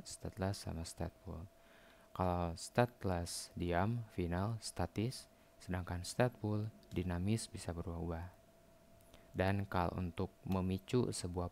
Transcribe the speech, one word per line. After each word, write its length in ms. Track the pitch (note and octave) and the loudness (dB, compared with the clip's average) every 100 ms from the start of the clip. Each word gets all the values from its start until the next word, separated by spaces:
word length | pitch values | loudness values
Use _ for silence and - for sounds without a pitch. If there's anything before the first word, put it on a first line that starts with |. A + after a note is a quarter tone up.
| - | -6
stateless 640 | - - - F#2+ G2+ - | -8 -8 -2 -2 -2 -4
sama 160 | E2 E2 | -4 -6
stateful. 560 | - E2+ - - E2 F2+ - - - - - - | -4 -6 -6 -10 -10 -10 -16 -20 -20 -20 -20 -14
Kalau 400 | - F#2 F2 E2+ | 0 2 2 0
stateless 960 | E2 - - A#2+ - G2+ F2 E2+ - - - | -2 -4 2 2 2 -2 0 -2 -6 -8 -4
diam, 480 | F2 E2+ G2+ A#2+ A2 | 2 4 4 0 -4
final, 480 | - F2 F2 G#2 A2+ | -2 0 2 0 -2
statis, 640 | - - F2 - A#2 - - - - - | -6 -2 -2 0 -2 -2 -14 -20 -20 -18
sedangkan 480 | - F2+ F2 F2 F2+ | -4 -4 -2 -4 -4
stateful 640 | - B2 - G#2+ G#2 A2 - - | 2 2 2 -2 0 -2 -6 -6
dinamis, 560 | F2 F2+ F2 F#2+ A2 - | -2 0 2 2 2 0
bisa 240 | F#2+ - | -8 -6
berubah-ubah. 560 | E2+ E2+ E2+ E2+ E2 F2 - - - - - - - - - - | -4 -4 -4 -2 -4 -6 -12 -20 -20 -20 -20 -20 -20 -20 -20 -10
Dan 320 | - F#2 G2+ G2 | 2 2 4 2
kalau 320 | F#2 F2 E2+ | 2 2 2
untuk 320 | F2+ - F#2 - - | -2 0 -4 -4 0
memicu 640 | F#2+ F#2 F#2 - B2 G#2+ | 2 4 0 2 2 2
sebuah 400 | - F2+ F2 F2 | 0 -2 -2 -2